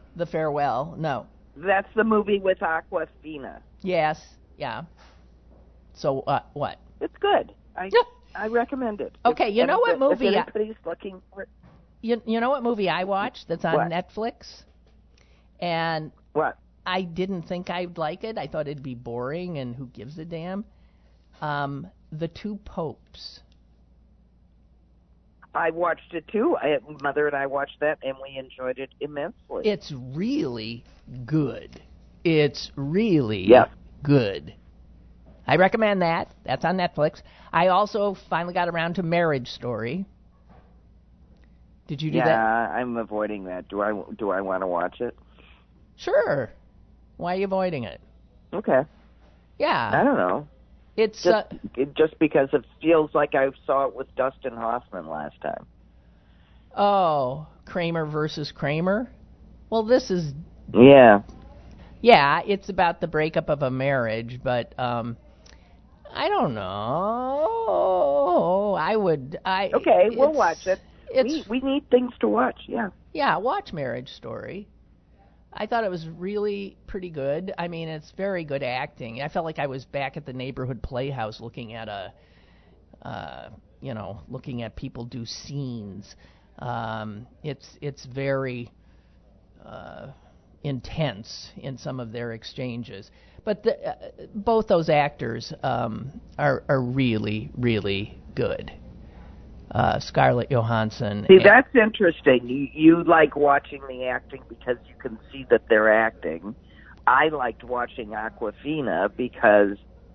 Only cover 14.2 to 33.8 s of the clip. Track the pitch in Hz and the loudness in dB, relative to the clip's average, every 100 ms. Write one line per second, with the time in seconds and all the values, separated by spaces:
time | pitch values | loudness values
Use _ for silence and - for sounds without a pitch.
14.2 | 233 - - - _ _ _ _ _ _ | -8 -8 -20 -20 _ _ _ _ _ _
15.2 | _ _ _ - 175 165 165 160 156 - | _ _ _ -10 -4 -2 -2 -4 -8 -16
16.2 | _ 147 139 - _ _ 185 185 180 165 | _ -4 -4 -6 _ _ -4 -4 -4 -6
17.2 | 190 180 165 180 185 180 175 170 156 185 | -6 -6 -8 -10 -8 -8 -8 -6 -6 -6
18.2 | 226 220 139 160 147 147 143 120 123 120 | -10 -10 -8 -6 -6 -8 -10 -12 -10 -8
19.2 | 123 165 180 151 127 123 123 - 156 160 | -6 -8 -8 -8 -8 -10 -14 -16 -16 -14
20.2 | 165 165 175 196 214 _ - _ _ _ | -12 -12 -10 -10 -12 _ -20 _ _ _
21.2 | _ - 151 143 139 139 180 - _ 151 | _ -10 -6 -4 -4 -8 -12 -20 _ -8
22.2 | 165 - 208 208 - - 156 107 _ - | -8 -8 -10 -10 -12 -8 -8 -10 _ -20
23.2 | - - _ _ _ _ _ _ _ _ | -20 -20 _ _ _ _ _ _ _ _
24.2 | _ _ _ _ _ _ _ _ _ _ | _ _ _ _ _ _ _ _ _ _
25.2 | _ _ - 147 165 165 175 156 - 165 | _ _ -8 -2 -2 0 -2 -2 -6 -12
26.2 | - 208 311 294 147 139 127 151 143 143 | -4 0 0 0 0 -2 -4 -8 -4 0
27.2 | 147 139 139 139 139 - 151 151 131 135 | 0 0 -2 -4 -6 -2 -2 -2 -6 -10
28.2 | 135 135 131 - 127 127 135 _ 147 147 | -12 -12 -14 -8 -8 -6 -10 _ -10 -6
29.2 | 165 - - 104 208 202 - 135 127 143 | -8 -10 -12 -4 -4 -4 -8 -14 -10 -6
30.2 | 226 285 147 117 110 117 - - - 123 | -4 -2 -4 -6 -10 -12 -16 -20 -18 -16
31.2 | 117 156 135 110 - - - - - - | -4 -2 -2 -6 -14 -20 -20 -20 -20 -4
32.2 | 170 156 147 - - - 139 180 226 156 | 2 4 2 -2 -12 -8 -2 0 4 4
33.2 | 110 104 92 123 - - | 2 0 8 8 8 0